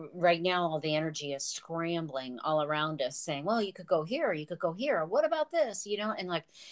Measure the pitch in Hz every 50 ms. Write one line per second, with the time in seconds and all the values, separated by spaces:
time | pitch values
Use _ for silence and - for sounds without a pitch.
0 | 160 - - 180 175 175 175 165 170 185 180 180 175 165 160 151 151 156 151 156
1 | 160 165 160 - 147 143 139 135 - - - - - - 165 165 165 170 170 165
2 | 165 151 131 135 131 127 123 - - 151 156 156 147 147 151 151 151 156 156 143
3 | 135 127 - - - - 147 139 147 190 226 233 208 196 180 - 175 - 180 160
4 | 156 170 240 311 320 233 175 151 151 - 175 - - 139 160 190 254 294 247 170
5 | 156 165 202 285 311 302 330 311 302 - - 339 294 233 196 - - 208 208 202
6 | 208 214 - - 190 180 175 165 - _ - - - -